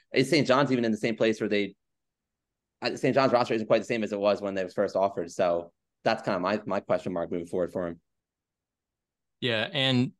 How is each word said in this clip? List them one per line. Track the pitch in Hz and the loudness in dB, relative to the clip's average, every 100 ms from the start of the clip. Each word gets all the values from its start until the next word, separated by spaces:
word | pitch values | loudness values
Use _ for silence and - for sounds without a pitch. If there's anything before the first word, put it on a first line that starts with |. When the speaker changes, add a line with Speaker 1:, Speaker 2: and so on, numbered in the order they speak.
| _ | _
Speaker 1:
Is | - 135 | 0 2
Saint | 151 123 | 2 4
John's | 127 139 | 4 4
even | 127 117 | 2 2
in | |
the | 104 | 0
same | 120 110 | -2 0
place | 113 110 | 0 0
where | 107 | 0
they, | 104 98 - _ _ _ _ _ _ _ _ _ _ | 0 -2 -8 _ _ _ _ _ _ _ _ _ _
uh, | 120 - | -6 -2
Saint | 139 | 0
John's | 123 135 | 2 4
roster | 120 123 | 4 2
isn't | 113 107 | -2 2
quite | 113 | 0
the | 98 | 0
same | 120 104 | -2 -2
as | |
it | 104 | 0
was | 101 98 | 0 0
when | 101 98 | -2 -4
they | |
was | 92 | -4
first | - 98 95 | -2 -2 0
offered. | 98 - 85 | 0 -2 -6
So | - 90 85 85 _ _ _ | -2 0 0 -4 _ _ _
that's | - 110 | -2 -2
kinda | - 95 | -2 -2
my, | 90 107 - | 0 -2 -2
my | 98 | -4
question | - 92 101 | -2 -2 -2
mark | 87 82 | -6 -4
moving | 87 85 | -6 -4
forward | 92 85 | -4 -4
for | 95 85 | -4 -8
him. | 85 _ _ _ _ _ _ _ _ _ _ _ _ _ _ | -8 _ _ _ _ _ _ _ _ _ _ _ _ _ _
Speaker 2:
Yeah, | 127 110 107 | -2 -2 -2
and | 147 135 127 131 | 0 2 2 0